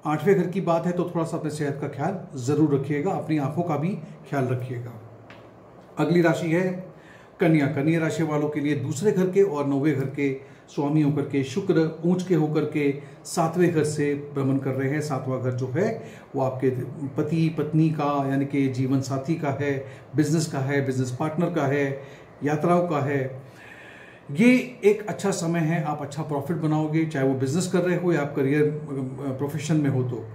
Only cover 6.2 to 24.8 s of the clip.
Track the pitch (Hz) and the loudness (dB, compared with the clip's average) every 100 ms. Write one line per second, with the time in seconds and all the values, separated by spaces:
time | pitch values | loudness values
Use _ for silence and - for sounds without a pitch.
6.2 | 165 156 170 170 185 180 - - - - | 4 2 0 0 0 -4 -10 -18 -20 -20
7.2 | - - 175 160 135 143 147 165 160 - | -20 0 4 4 4 0 0 2 0 0
8.2 | 160 151 147 156 143 135 127 156 208 185 | 0 0 -2 -2 -2 -2 -2 0 0 2
9.2 | 185 185 196 147 139 139 151 135 131 - | 2 4 2 2 0 2 2 0 -2 0
10.2 | 143 135 - - - - 143 156 147 147 | -2 -2 -8 -20 -12 -4 2 4 4 2
11.2 | 131 143 131 196 190 160 156 - 165 180 | 0 0 0 -2 2 4 4 0 0 2
12.2 | 180 170 151 151 - 156 143 139 - - | 2 2 4 2 0 0 0 0 -6 -18
13.2 | - - 160 180 175 156 147 - 147 143 | -8 -2 0 4 4 4 0 0 0 0
14.2 | - 139 135 135 131 127 135 151 151 135 | -4 -2 0 0 0 -2 0 -2 -2 -4
15.2 | 123 131 123 120 127 127 214 220 - - | -2 -2 -2 -2 -2 0 0 -2 -10 -18
16.2 | - 139 135 - 131 120 - - 143 139 | -10 -2 -2 0 0 0 -6 -8 -8 -4
17.2 | 151 165 160 - 143 156 160 151 143 143 | -2 2 0 0 0 4 4 2 0 0
18.2 | 135 135 139 143 135 120 131 135 123 131 | 0 0 0 0 0 0 0 0 0 -4
19.2 | - 160 147 131 143 139 - - - 131 | -2 -2 -2 -2 -2 -2 -6 -16 -8 0
20.2 | 147 165 156 143 131 143 127 127 127 - | 2 2 0 -2 0 0 0 0 -2 -2
21.2 | 156 151 170 165 139 143 139 135 - - | -4 0 0 0 0 2 0 -4 -10 -18
22.2 | - - 139 151 165 175 175 151 135 143 | -20 -6 -2 0 2 2 2 0 0 0
23.2 | 127 - - - - - - - - - | -2 -6 -16 -20 -20 -20 -20 -20 -20 -20
24.2 | - 143 240 254 - - | -12 4 6 6 2 2